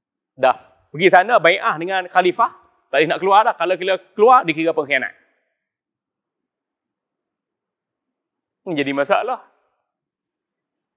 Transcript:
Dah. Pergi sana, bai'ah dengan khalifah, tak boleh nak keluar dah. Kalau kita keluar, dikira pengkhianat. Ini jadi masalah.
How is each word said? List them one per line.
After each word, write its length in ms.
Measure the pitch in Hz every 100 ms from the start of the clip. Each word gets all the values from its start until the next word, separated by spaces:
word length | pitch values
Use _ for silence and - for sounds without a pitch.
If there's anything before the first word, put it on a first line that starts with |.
| _ _ _ -
Dah. 160 | 131 - _ _ _
Pergi 160 | 151 180
sana, 320 | 180 208 226
bai'ah 320 | 165 190 220 160
dengan 240 | 175 190 180
khalifah, 480 | 185 180 202 233 - _ _ _
tak 80 | 139
boleh 80 | 160
nak 80 | -
keluar 220 | 190 202
dah. 120 | 226 -
Kalau 160 | 170
kita 240 | 175 185 185 -
keluar, 320 | - 233 254 170
dikira 240 | 156 160
pengkhianat. 400 | 156 139 135 101 - _ _ _ _ _ _ _ _ _ _ _ _ _ _ _ _ _ _ _ _ _ _ _ _ _ _ _ _ _ _ _ _ _ _ 190
Ini 160 | 147 139
jadi 80 |
masalah. 480 | 139 143 185 226 247 _ _ _ _ _ _ _ _ _ _ _ _ _ _ _